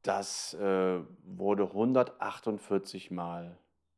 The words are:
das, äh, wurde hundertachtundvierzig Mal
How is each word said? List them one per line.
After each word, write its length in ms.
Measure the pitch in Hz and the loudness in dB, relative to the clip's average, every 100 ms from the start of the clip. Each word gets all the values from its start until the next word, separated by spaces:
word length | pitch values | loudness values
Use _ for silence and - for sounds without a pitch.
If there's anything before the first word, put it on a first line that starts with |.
das, 500 | - 98 98 - - - | -2 0 -2 -6 -8 -2
äh, 440 | 98 95 92 90 80 - - | 2 4 4 0 -4 -14 -14
wurde 480 | 92 98 98 95 | -2 2 2 2
hundertachtundvierzig 1400 | 98 117 131 123 - 101 - - 104 - 98 196 95 - | 2 4 6 4 0 -6 -4 -4 -4 0 0 0 -8 -8
Mal 460 | 90 87 87 85 87 _ _ _ | -6 -6 -8 -10 -16 _ _ _